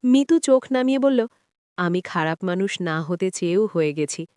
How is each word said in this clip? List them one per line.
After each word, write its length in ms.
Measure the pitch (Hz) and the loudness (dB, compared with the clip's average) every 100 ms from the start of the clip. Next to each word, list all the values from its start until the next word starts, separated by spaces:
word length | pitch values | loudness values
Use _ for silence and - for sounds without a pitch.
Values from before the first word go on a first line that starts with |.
মিতু 360 | 254 262 285 330 | 4 4 4 2
চোখ 320 | - 262 - | 4 2 2
নামিয়ে 280 | 254 254 269 | -2 0 2
বলল, 280 | 269 262 226 _ _ _ _ - | 2 2 -2 _ _ _ _ -4
"আমি 240 | 175 175 | -2 -2
খারাপ 420 | - 175 160 165 | -4 -4 -2 -2
মানুষ 380 | 185 180 196 - | -4 -2 -4 -4
না 200 | 175 160 | -4 -4
হতে 300 | 160 175 190 | -4 -4 -4
চেয়েও 340 | - 175 185 214 | -4 -2 0 0
হয়ে 280 | 175 156 | 0 -2
গেছি, 320 | 147 151 - 165 | -2 -6 -6 -12